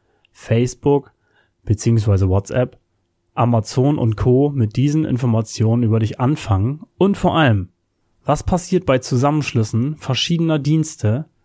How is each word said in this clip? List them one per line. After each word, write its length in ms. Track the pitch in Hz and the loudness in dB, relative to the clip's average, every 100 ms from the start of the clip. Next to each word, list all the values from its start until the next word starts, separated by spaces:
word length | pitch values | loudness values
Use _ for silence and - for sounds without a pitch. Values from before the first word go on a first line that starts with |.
| _ _ _ | _ _ _
Facebook 800 | - - 117 127 - 143 143 - _ _ _ _ _ | -12 -2 0 0 -2 0 0 -2 _ _ _ _ _
beziehungsweise 640 | - 104 120 113 104 95 95 | -4 -2 2 2 2 2 2
WhatsApp, 500 | 95 - 123 123 - _ _ _ _ _ | 0 -2 -2 -4 -6 _ _ _ _ _
Amazon 640 | - 139 117 - - 135 151 | -2 0 0 0 0 0 2
und 180 | 113 101 | 0 0
Co. 360 | 110 127 147 | 2 2 2
mit 220 | 139 107 - | 0 -2 0
diesen 280 | 143 156 | 0 0
Informationen 760 | 151 123 123 110 110 - 110 117 | 0 -2 0 0 -2 -2 0 2
über 160 | 113 110 | 2 0
dich 220 | 110 - | 0 -2
anfangen 640 | 127 151 - 95 113 151 - - | -2 -2 -2 0 -2 -4 -8 -2
und 180 | 190 190 | 0 0
vor 200 | 180 160 | 0 2
allem, 340 | 143 101 92 _ _ _ _ _ | 2 2 -4 _ _ _ _ _
was 200 | - 147 | -4 -2
passiert 420 | - 180 - 180 | -2 -4 0 -2
bei 140 | 160 131 | 0 0
Zusammenschlüssen 960 | - 123 143 151 - 117 107 113 135 151 | 0 0 0 0 -2 -2 0 -2 -4 -4
verschiedener 640 | - 120 - 170 165 156 | -6 -4 -2 0 0 0
Dienste 640 | 139 160 156 - 107 120 160 _ | 0 0 0 -2 -2 -2 -4 _